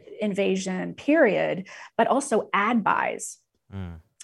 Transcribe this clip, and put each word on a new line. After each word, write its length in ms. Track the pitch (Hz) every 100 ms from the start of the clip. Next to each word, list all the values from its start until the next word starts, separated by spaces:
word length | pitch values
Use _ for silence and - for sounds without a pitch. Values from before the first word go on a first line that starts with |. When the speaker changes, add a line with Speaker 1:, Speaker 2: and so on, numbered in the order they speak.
| - -
Speaker 1:
invasion 720 | 208 196 196 190 190 185 175
period, 760 | 170 - 311 254 165 156 160 190 - - -
but 100 | 226
also 420 | 247 277 214 -
ad 300 | 190 208 247
buys. 540 | 190 - - - - - _ _ _
Speaker 2:
Mm. 260 | 98 90 82 - -